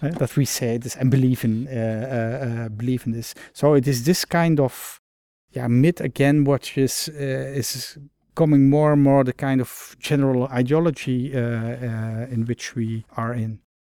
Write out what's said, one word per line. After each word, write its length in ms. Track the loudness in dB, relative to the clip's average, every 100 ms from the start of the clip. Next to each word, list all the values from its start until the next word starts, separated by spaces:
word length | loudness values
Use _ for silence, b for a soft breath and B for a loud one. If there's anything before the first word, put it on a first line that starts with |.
uh, 100 | -6
that 260 | -2 -2 0
we 80 |
say 340 | 0 -2 -2 -2
this 160 | -6
and 160 | -2 2
believe 340 | 4 2 2
in, 220 | 0 -2 -4
uh, 60 |
uh, 720 | -4 -4 -4 -4 -4 -4 -4 -6
uh, 220 | -6 -8
believe 360 | -6 -4 -4
in 60 | -4
this. 240 | -8 -10 -16 B
So 220 | 0 4
it 140 | 4 2
is 160 | 0
this 200 | 2 0
kind 360 | 0 2 2 2
of, 400 | 0 -2 -18 -18 _ _ _ _ _
yeah, 160 | -6 2
myth 340 | 4 4 2
again, 440 | -6 0 2 4
which 340 | 4 0 -2 -2
is, 320 | -2 -2 -8
uh, 60 | -8
is 800 | -6 -6 -6 -6 -6 -8 -12 -16 -20 _ _ 0
coming 340 | 4 6 6
more 220 | 6 4
and 100 | 4
more 220 | 6 4
the 80 | 2
kind 280 | -2 -2 -2
of 360 | -2 -8 -20 -12
general 460 | -2 0 2 0 0
ideology, 920 | 0 2 2 2 -2 -4 -4 -2 -4
uh, 40 |
uh, 840 | -2 -4 -6 -6 -6 -6 -6 -6 -6
in 160 | -4 -4
which 280 | -6 -6 -6
we 280 | -4 -6 -8 -8
are 180 | -6
in. 240 | -4 -6 -8 _ _ _